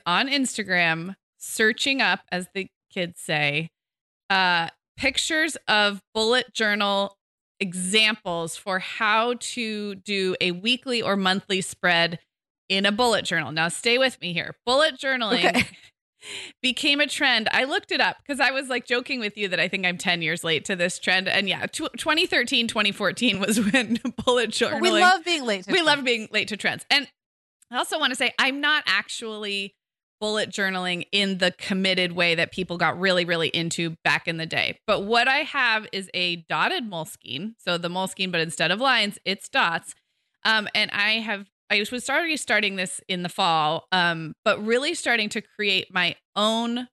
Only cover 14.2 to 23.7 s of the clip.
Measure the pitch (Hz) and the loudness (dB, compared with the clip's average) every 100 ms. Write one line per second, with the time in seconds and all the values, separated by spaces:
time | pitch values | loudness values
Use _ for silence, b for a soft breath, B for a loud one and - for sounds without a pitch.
14.2 | 175 170 - - 233 269 311 262 269 254 | -6 -6 -6 -8 0 2 2 0 -4 -2
15.2 | 220 226 240 254 - - - _ _ _ | 0 2 2 2 -2 -6 -20 _ _ _
16.2 | - - - - 254 247 302 285 294 - | -16 -14 -14 -4 -4 0 0 2 0 2
17.2 | 277 226 220 214 262 392 - 302 202 - | 2 2 2 0 0 -2 -2 0 0 0
18.2 | - 269 262 269 262 247 - 247 254 254 | -8 0 0 0 -4 -6 -2 -2 -2 -4
19.2 | 208 208 202 170 180 196 180 175 190 175 | -4 -4 -2 0 0 0 -2 0 0 0
20.2 | 160 170 165 156 - 185 180 - - 185 | 0 -2 0 -2 0 -2 0 -2 0 0
21.2 | 185 190 196 170 208 - 320 233 320 311 | 2 0 0 -4 -4 -6 -8 -6 -2 0
22.2 | 349 285 240 240 233 214 202 - 190 - | 2 0 0 0 0 0 -2 0 -2 0
23.2 | 240 185 202 220 202 | 0 0 0 2 2